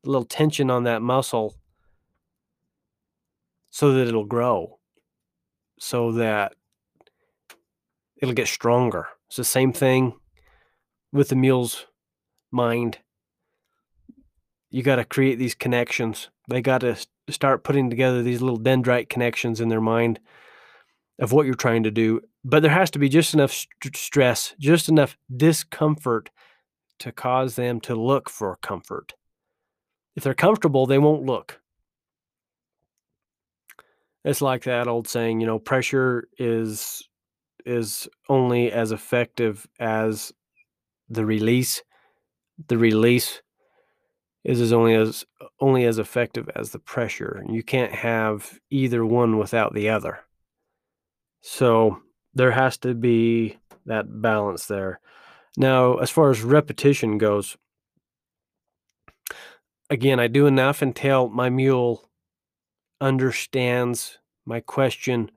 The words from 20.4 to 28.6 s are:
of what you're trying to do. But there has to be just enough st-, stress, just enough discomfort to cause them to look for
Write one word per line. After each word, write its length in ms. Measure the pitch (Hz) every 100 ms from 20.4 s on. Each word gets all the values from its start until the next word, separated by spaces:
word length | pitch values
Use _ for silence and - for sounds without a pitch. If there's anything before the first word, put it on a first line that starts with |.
| - - - _ _ _ _ -
of 140 | 117
what 120 | 143
you're 100 | 135
trying 280 | 120 127 113
to 80 | 110
do. 300 | 107 110 117 - _
But 180 | 131 151
there 80 | 156
has 200 | 165 175
to 60 | 147
be 100 | 139
just 260 | 156 156
enough 180 | 156 139
st-, 440 | - - _ 135 -
stress, 580 | - 143 127 113 - -
just 280 | 143 165 -
enough 300 | 156 135 - - 127
discomfort 920 | 147 135 - - 156 151 127 113 - _ _ _ _ _ _ -
to 100 | 123
cause 460 | - 127 127 131 123
them 240 | 123 117
to 160 | - 113
look 340 | 117 135 -
for 260 | - 101 90